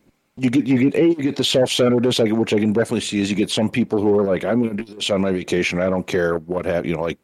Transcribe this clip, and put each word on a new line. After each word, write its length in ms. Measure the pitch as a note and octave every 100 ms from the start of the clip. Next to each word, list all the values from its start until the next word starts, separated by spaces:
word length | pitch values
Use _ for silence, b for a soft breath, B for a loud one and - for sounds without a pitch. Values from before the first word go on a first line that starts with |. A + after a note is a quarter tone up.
| _ _ _ -
you 120 | C3
get, 180 | A#2 A#2
you 100 | C3
get, 180 | C3+ -
A, 120 | E3
you 80 | E3
get 200 | C#3 -
the 80 |
self-centeredness, 760 | B2+ C#3 B2+ - B2 B2 B2 A#2+
like, 120 | A2+
which 220 | A2+ A2
I 60 | G#2+
can 120 | G#2+
definitely 300 | G#2 A2+ A2+
see, 200 | - G#2
is 80 | G2+
you 60 | G2
get 140 | G2
some 200 | - A2
people 300 | - A2+ G#2+
who 160 | G#2+ G2+
are 40 |
like, 200 | G2 F#2 F#2
"I'm 160 | A#2
gonna 140 | A#2 G#2
do 80 |
this 260 | A2+ G#2 G2
on 120 | G2+
my 100 | G2
vacation. 500 | F#2 E2+ F2+ F2 F2
I 80 | F#2+
don't 160 | F#2 E2
care 320 | F#2+ E2+ E2+
what 280 | D#2+ F2+ F2
hap-," 200 | E2+ C2
you 100 | D#2+
know, 60 |
like, 160 | E2+ D#2